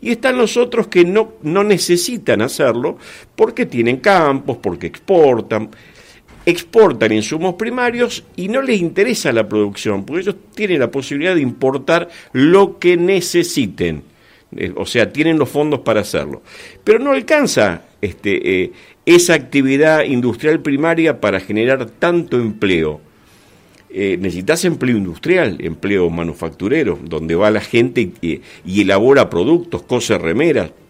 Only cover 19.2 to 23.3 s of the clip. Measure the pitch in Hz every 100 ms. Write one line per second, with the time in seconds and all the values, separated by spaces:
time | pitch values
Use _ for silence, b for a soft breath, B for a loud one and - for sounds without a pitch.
19.2 | 175 160 123 143 135 139 156 156 143 127
20.2 | 123 113 151 160 143 139 160 165 160 123
21.2 | 107 95 - 104 117 135 117 - 170 175
22.2 | 156 127 117 107 104 87 78 76 _ b
23.2 | b